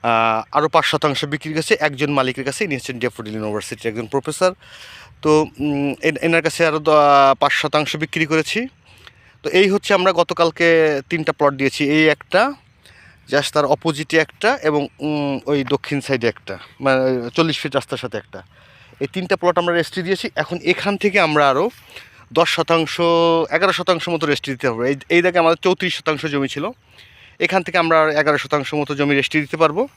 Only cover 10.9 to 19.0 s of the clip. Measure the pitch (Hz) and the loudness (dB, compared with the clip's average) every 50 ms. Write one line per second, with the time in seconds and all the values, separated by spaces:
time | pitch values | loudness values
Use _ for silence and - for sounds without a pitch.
10.9 | 147 139 135 _ 175 165 156 - 147 _ 147 143 139 131 139 135 - - 151 139 | 0 -2 -4 _ -6 -2 -2 -4 -2 _ 0 0 2 2 -2 -2 0 0 0 2
11.9 | 151 156 156 156 147 _ - _ - 185 226 277 285 - _ _ _ _ _ - | 4 4 4 4 2 _ -4 _ 2 2 2 2 -2 -10 _ _ _ _ _ -20
12.9 | - - - - _ _ _ - - 147 139 - - 151 147 131 151 - - 165 | -20 -20 -20 -20 _ _ _ 0 0 0 0 0 0 0 2 2 0 0 0 -4
13.9 | 151 139 156 _ - 160 156 - _ _ - 220 269 269 - 156 147 147 143 - | -4 -4 -6 _ 2 2 2 2 _ _ 0 0 0 2 0 0 0 0 -2 -4
14.9 | _ _ 143 151 151 147 143 143 139 127 - 131 147 143 135 - 143 135 - - | _ _ -6 -4 -4 -2 -2 -4 -4 -6 -2 -2 -2 -2 0 -2 -2 -4 -2 -4
15.9 | 147 139 - - 139 123 113 117 101 - _ - 98 95 - - - _ 131 139 | -6 -6 -2 -2 -2 0 0 -2 -2 -4 _ -14 -14 -14 -14 -20 -16 _ 0 2
16.9 | 131 131 131 131 131 123 117 120 - - 165 165 143 - - 151 131 143 - - | 2 2 2 2 0 0 -4 -4 -2 0 0 0 -2 -4 -6 -4 -4 -4 -4 -4
17.9 | 143 123 - 120 113 107 - _ - 95 90 95 _ - - - - - - - | -10 -8 -8 -8 -10 -10 -12 _ -20 -20 -20 _ _ -20 -20 -20 -20 -20 -20 -20
18.9 | - _ | -12 _